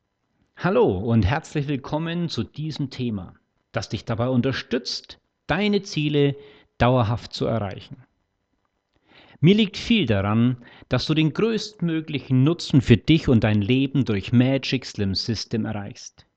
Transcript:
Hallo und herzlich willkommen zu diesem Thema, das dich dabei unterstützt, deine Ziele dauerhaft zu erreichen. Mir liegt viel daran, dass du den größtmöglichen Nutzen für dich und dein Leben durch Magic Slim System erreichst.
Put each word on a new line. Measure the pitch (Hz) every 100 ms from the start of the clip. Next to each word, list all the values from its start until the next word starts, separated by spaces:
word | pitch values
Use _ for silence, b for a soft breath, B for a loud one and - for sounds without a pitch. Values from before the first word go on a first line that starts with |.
| _ _ _ _ _ -
Hallo | 170 226 190 92
und | 117 117 92
herzlich | 151 - 156 139
willkommen | 139 - 151 165 170 170
zu | -
diesem | 160 - 156 - 139
Thema, | - 120 104 85 - _ _ _
das | - 104
dich | 110
dabei | - 110 120
unterstützt, | 131 123 131 - - - - - - _ _ -
deine | 156 208 202
Ziele | 202 - 147 147 143 139 B B B -
dauerhaft | 120 127 107 120 -
zu | - 135
erreichen. | 113 101 - - - _ _ _ _ _ _ _ _ _ b b b b b
Mir | 156 214
liegt | 214 -
viel | - 233 131
daran, | 101 98 110 120 127 B B -
dass | 123 -
du |
den | 156 156
größtmöglichen | - 220 220 214 - 170 160 156 143 - 131
Nutzen | 139 175 - 147
für | - 117
dich | - 160 -
und | 117 110
dein | 107
Leben | 101 131 135 143
durch | 117 101 -
Magic | 120 127 135 - 131 -
Slim | - 98 92
System | - 110 - 113
erreichst. | 107 107 101 - - - _